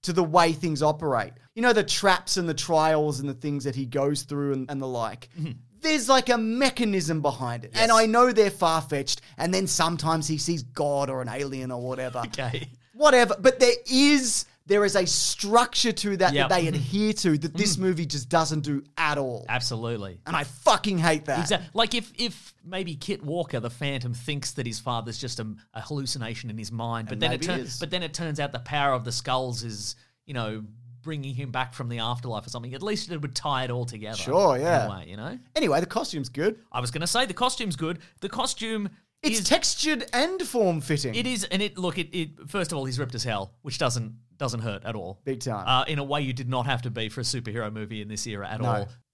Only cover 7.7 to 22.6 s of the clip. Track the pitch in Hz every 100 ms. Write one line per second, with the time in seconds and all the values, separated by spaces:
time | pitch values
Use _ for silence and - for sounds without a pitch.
7.7 | 208 226 226 226 233 247 220 208 190 170
8.7 | 160 151 143 139 - - - 165 185 190
9.7 | - 165 170 160 160 151 156 160 170 123
10.7 | - 143 143 139 131 123 120 139 135 127
11.7 | 123 123 127 127 123 208 - 127 120 147
12.7 | - _ 226 302 262 226 - 226 254 247
13.7 | 240 - 262 285 294 254 - - _ -
14.7 | 202 202 196 180 - - - 202 233 240
15.7 | - 240 - 208 190 185 143 135 180 165
16.7 | 151 123 196 214 214 180 151 147 160 208
17.7 | 175 185 170 156 143 117 170 156 156 143
18.7 | 143 - - 160 147 135 113 - 123 123
19.7 | 113 117 117 98 90 - 165 143 - -
20.7 | 214 220 185 165 156 151 131 160 202 -
21.7 | 214 226 233 220 - 240 - - _